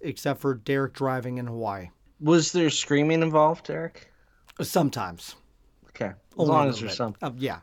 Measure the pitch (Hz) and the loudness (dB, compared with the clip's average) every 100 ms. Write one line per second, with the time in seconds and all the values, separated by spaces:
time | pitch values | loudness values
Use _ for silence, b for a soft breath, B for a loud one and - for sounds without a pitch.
0 | 165 - 147 131 139 123 107 139 135 - | -10 -6 -4 -2 -2 -2 0 0 0 -2
1 | 135 131 123 123 120 117 110 98 90 _ | -2 -2 -4 -6 -6 -6 -4 -6 -10 _
2 | _ - 151 165 151 180 160 - - 143 | _ -4 4 4 4 2 2 0 0 2
3 | 151 165 160 156 156 165 - 156 165 - | 4 2 4 4 4 2 -6 -8 -10 -14
4 | - _ _ _ _ - 165 190 143 123 | -20 _ _ _ _ -10 -2 0 0 -2
5 | 98 85 - - _ _ _ _ _ - | -8 -10 -16 -20 _ _ _ _ _ -8
6 | 101 95 _ - 156 156 139 117 113 - | -8 -10 _ -2 2 4 4 0 -6 -4
7 | 117 104 151 123 131 85 | -6 -6 -10 -6 -6 -6